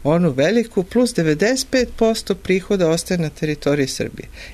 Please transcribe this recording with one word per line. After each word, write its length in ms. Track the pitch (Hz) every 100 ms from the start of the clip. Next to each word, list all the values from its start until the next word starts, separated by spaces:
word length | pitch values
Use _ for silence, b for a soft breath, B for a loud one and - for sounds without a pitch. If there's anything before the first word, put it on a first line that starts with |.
| 139
onu 240 | 165 175
veliku, 520 | 131 151 233 220 -
plus 300 | 180 233 240
devedeset 540 | - 160 151 208 254 -
pet 200 | 262 240
posto 440 | - 220 220 - 185
prihoda 540 | - 185 180 202 165
ostaje 280 | 165 - 180
na 120 | 156
teritoriji 580 | - 156 147 143 147 131
Srbije. 400 | - - - - B B